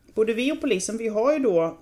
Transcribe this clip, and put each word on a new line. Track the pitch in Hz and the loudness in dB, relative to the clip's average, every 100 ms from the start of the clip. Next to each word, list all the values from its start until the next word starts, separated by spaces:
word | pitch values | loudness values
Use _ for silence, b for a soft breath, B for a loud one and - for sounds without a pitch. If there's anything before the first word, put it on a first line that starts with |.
| _ | _
både | - 220 | -2 0
vi | 226 262 | 0 -2
och | 311 | -2
polisen, | 294 190 185 226 | -2 -2 -2 -6
vi | 226 | -4
har | 214 247 | 0 2
ju | 302 | 2
då, | 262 170 165 - | 2 2 2 -2